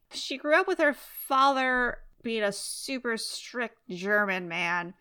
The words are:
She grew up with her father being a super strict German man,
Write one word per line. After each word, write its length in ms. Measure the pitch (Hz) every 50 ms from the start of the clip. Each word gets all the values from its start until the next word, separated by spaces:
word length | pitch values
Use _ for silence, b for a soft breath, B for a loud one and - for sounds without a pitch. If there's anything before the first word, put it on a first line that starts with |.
| _ _
She 260 | - - - - 277 262
grew 180 | - 294 311
up 120 | 349 381 381
with 120 | 359 349
her 140 | 311 285 262
father 1040 | - - - - - - - 269 262 269 277 269 262 262 254 254 247 247 240 - - - - _ _ -
being 200 | 233 226 220 208
a 80 | 202
super 680 | 202 - - - - - - - 269 254 247 240 226 214
strict 600 | - - - - - - - 247 233 220 _ _ _ -
German 580 | 180 175 185 202 208 208 208 190 185 185 180 170
man, 460 | 165 175 175 170 175 175 170 175 - _